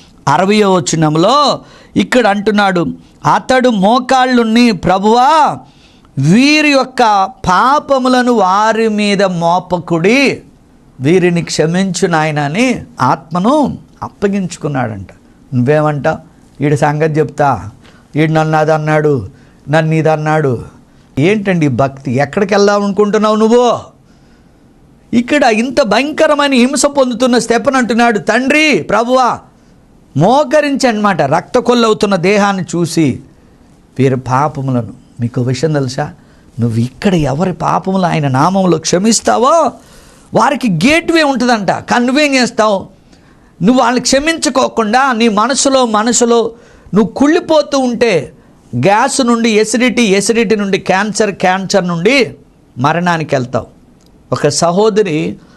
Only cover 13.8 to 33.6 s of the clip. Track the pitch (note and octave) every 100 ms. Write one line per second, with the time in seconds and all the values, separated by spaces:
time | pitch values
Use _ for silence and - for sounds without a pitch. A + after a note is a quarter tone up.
13.8 | - - - - G3+ G3+ F#3 - D3+ C#3
14.8 | A#2 G2+ F#2 - - - - B2+ B2 D3+
15.8 | D3+ D3 D#3+ E3 - _ - - D3 C#3+
16.8 | D3+ D3+ D#3+ D3+ C#3+ - C#3+ A2 G2 -
17.8 | - - _ C#3 D#3 D#3+ D#3 D#3 D#3 D#3
18.8 | D3+ D#3 D3+ C#3 F#2+ - - _ - D#3
19.8 | D#3+ D#3+ D#3 D#3 D#3 D#3 C#3 A2 - -
20.8 | _ _ _ - E3 G#3+ G3 F3 D3 A#2+
21.8 | C3+ C3+ C#3 B2 C#3 - G3 G3+ G3+ G#3
22.8 | G3+ G3 G#3 G#3+ G#3+ G#3+ A3 A#3+ B3 C#3+
23.8 | - - _ - _ _ _ _ _ _
24.8 | _ _ - A#3+ A#3+ D4 C4 A3 B3+ B3
25.8 | A#3 G#3 C#4+ D#4 D#4 C#4+ C#4+ C4 B3 C#4+
26.8 | C#4+ C#4+ B3+ A#3 B3+ A#3+ A#3 A#3 C#4 C4
27.8 | A#3+ A#3 A#3+ G#3 D3+ A3 C4 D4+ D#4 G#3
28.8 | E3 G3+ A#3 B3+ A#3+ D3+ - _ _ _
29.8 | _ _ _ C3+ F3+ C4+ D4+ D4+ D4 C4+
30.8 | B3+ G#3+ G#3 E3 C#3 E3 - B3 A#3+ B3
31.8 | A3+ G#3+ G#3 G3 F3+ G#3 G3+ F#3+ E3 E3+
32.8 | E3 E3+ D3 - - _ - _